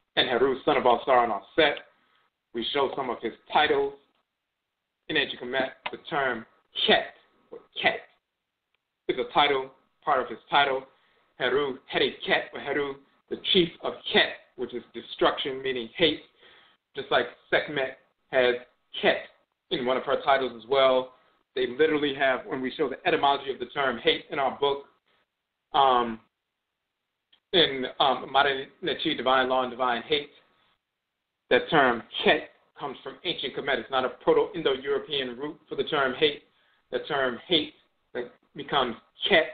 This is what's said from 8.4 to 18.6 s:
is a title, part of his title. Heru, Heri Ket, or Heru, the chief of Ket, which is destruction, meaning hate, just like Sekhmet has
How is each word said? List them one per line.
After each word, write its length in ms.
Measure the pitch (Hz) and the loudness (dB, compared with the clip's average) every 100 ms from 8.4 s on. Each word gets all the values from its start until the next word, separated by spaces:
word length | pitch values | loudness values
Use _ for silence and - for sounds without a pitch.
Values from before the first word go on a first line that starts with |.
| _ _ _ _ _ _ - | _ _ _ _ _ _ -8
is 100 | 127 | -6
a 120 | 120 | -2
title, 360 | 170 143 135 135 _ _ _ | 2 2 0 -4 _ _ _
part 200 | - 135 | -2 -2
of 60 | 117 | -2
his 100 | 113 - | -8 -2
title. 360 | 151 139 131 - _ _ _ _ - | 2 2 0 -6 _ _ _ _ -4
Heru, 380 | 127 131 143 127 - | 0 0 -2 -6 -6
Heri 280 | 175 135 - | -2 -2 -2
Ket, 200 | 190 151 - | -2 -2 -2
or 60 | 131 | -10
Heru, 340 | 139 143 139 139 _ _ - | -6 -4 -4 -8 _ _ -12
the 80 | 117 - | -8 2
chief 160 | 196 170 - | 2 2 -2
of 120 | 131 - - | -10 -8 -2
Ket, 180 | 180 151 - _ - | 2 2 -2 _ -12
which 160 | 120 | -10
is 100 | 120 - | -10 -12
destruction, 680 | 113 - - 165 - 147 131 | -16 -12 0 0 0 -6 -6
meaning 280 | 135 127 113 - | -6 -6 -6 0
hate, 240 | 160 - - _ - - _ _ _ 139 | 0 0 -10 _ -20 -20 _ _ _ -12
just 140 | 127 | -2
like 160 | 139 - - - | 0 0 -8 -2
Sekhmet 460 | 170 - 147 131 - _ _ - | -2 0 -4 -6 -8 _ _ -2
has 240 | 135 123 123 | 2 2 2